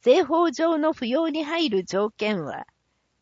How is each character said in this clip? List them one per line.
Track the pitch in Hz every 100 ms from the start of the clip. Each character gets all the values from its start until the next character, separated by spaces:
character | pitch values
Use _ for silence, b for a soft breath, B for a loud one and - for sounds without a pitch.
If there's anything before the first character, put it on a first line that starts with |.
税 | - 294
法 | 294 320 339
上 | 269 330 320
の | 311
扶 | 320 233
養 | 262 330
に | 302
入 | 294 330 320
る | 196
条 | 185 185 208
件 | _ 208 208
は、 | 143 - - _ _ _ _ _